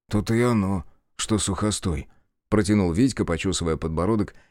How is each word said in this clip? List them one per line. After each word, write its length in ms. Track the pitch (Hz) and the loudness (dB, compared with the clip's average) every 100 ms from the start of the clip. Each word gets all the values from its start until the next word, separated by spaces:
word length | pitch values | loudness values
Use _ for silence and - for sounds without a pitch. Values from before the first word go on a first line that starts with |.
| - | -4
«Тут 220 | 104 101 | -2 0
и 100 | 113 | 2
оно, 440 | 123 110 95 95 - - _ - | 2 2 0 -2 -6 -16 _ -8
что 220 | - 104 | -2 -2
сухостой», 720 | - 90 104 - 92 73 - _ _ _ _ | -2 -2 -2 -2 -2 -4 -6 _ _ _ _
протянул 440 | 107 95 104 90 | 0 4 4 4
Витька, 320 | 82 131 - | 2 2 0
почесывая 520 | 87 85 98 87 85 76 | -2 -2 -2 -2 -2 -2
подбородок 580 | 82 80 92 110 92 - _ | -2 -2 0 0 -2 -8 _